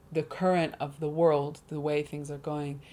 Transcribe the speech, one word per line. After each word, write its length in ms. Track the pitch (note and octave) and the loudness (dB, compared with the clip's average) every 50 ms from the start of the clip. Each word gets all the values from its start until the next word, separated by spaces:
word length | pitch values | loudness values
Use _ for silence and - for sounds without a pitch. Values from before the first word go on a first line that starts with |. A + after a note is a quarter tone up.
| - - | -12 -4
the 120 | D#3 D#3+ D#3 | -2 -2 -2
current 520 | - - - F#3 F#3 F#3 F3 D#3+ D#3 - - | -2 -2 0 2 4 4 4 2 0 -2 -6
of 180 | D3 C#3+ C#3+ D3 | -8 -8 -6 -4
the 80 | D#3+ D3 | -4 -2
world, 520 | D3+ D#3+ E3+ D#3+ D3+ C#3+ C#3+ D3 D3+ - - - | 2 4 6 6 6 4 2 -2 -6 -10 -12 -10
the 100 | D#3 D3 | -6 -4
way 240 | C#3+ D3+ D3 D3 D3 | -2 0 0 0 0
things 260 | - D3+ D3 C#3+ C#3+ | -2 -6 -8 -8 -8
are 80 | D3 | -10
going, 440 | C#3 - D#3 D3 D3 D3 C#3+ C#3+ C#3 - - | -8 -6 -4 -4 -4 -4 -4 -6 -8 -12 -16